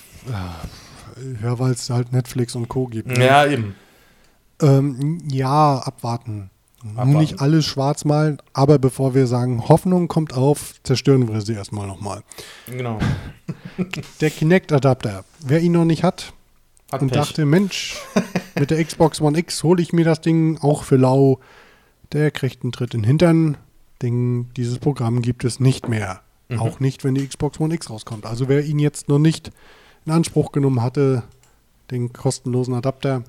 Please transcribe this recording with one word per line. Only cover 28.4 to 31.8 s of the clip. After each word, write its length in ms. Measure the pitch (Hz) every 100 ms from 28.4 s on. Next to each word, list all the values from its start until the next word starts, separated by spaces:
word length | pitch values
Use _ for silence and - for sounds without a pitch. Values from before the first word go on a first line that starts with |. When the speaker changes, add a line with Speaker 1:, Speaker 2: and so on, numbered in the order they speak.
| 131
Speaker 1:
wer 160 | 139 147
ihn 120 | 147
jetzt 280 | 147 - -
noch 120 | 143
nicht 320 | 156 156 - _ - - _ _ -
in 60 |
Anspruch 400 | 165 165 151 139
genommen 300 | 147 139 127
hatte, 420 | 123 147 135 131 - _ _ _ _ _